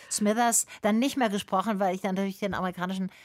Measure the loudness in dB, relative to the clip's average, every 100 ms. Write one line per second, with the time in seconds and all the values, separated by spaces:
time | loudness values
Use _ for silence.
0 | -6 0 2 4 2 2 -2 -2 2 2
1 | 2 2 0 0 0 0 0 0 0 0
2 | -2 -2 -2 -2 -4 -2 -4 -4 -4 -4
3 | -6 -8